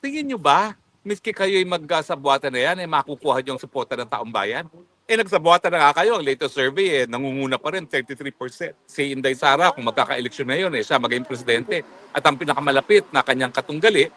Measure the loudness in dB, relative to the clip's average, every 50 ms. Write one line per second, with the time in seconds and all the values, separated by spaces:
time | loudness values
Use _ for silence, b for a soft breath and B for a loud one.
0 | -8 -8 -8 -6 -6 -6 -6 0 4 6 6 6 4 0 -4 _ _ _ _ _
1 | _ -8 -8 -6 _ -8 -4 -2 0 2 2 2 0 0 -2 -4 -2 -2 -2 -2
2 | 0 -2 -6 -2 2 2 2 2 2 -2 -2 0 0 0 0 -2 -4 -2 -2 -2
3 | -2 -2 -8 -6 -2 0 0 0 0 -4 -8 -8 -8 -8 _ -6 -6 _ -6 -8
4 | -6 -6 -6 -8 -8 -6 -4 -4 -2 -2 -4 -6 -8 -12 _ -20 -20 _ _ _
5 | _ -2 0 0 0 0 0 2 4 6 4 6 4 2 2 4 4 4 4 4
6 | 2 2 2 0 0 -2 -2 -2 -4 -6 -2 0 0 0 0 0 0 2 2 0
7 | 0 0 -2 -6 -4 -4 -4 -4 -2 -2 -4 -4 -4 -4 -6 -6 -8 -4 -4 -4
8 | -4 _ -12 -12 -12 -14 -12 _ -14 -14 -10 -10 -12 -12 -12 _ _ _ -6 -6
9 | -4 -4 -4 -2 -2 -2 -2 2 4 4 4 6 4 2 2 2 -4 -4 0 0
10 | -2 0 -2 -6 -6 -8 -8 -8 -6 -4 -2 -2 -2 -4 -4 -4 -4 0 0 0
11 | 0 0 -2 -4 -4 -6 -10 -10 -2 0 0 0 0 -4 -6 -6 -6 -10 -20 -20
12 | -20 -8 -8 0 0 0 0 0 -2 -2 -2 0 0 2 2 2 4 6 4 4
13 | 4 4 0 0 2 2 0 0 0 -2 -2 -4 -4 -4 -6 2 2 2 4 4
14 | 2 0 -2